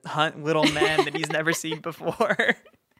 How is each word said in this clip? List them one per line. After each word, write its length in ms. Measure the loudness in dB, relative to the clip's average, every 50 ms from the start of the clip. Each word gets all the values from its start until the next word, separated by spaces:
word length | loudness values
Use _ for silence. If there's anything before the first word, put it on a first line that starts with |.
| -10
hunt 360 | -4 -2 0 0 0 -2 -2 -2
little 200 | 0 2 4 4
men 420 | 2 2 2 2 2 2 2 0
that 100 | 0 -2
he's 140 | -4 -2 -2
never 240 | -2 0 0 0 0
seen 260 | 0 -2 -6 -8 -8
<laughs> 20 |
before. 760 | -8 -10 -10 -6 -4 -4 -2 0 2 2 2 2 2 0 0 -2 -6 -20 _ _ _ _ _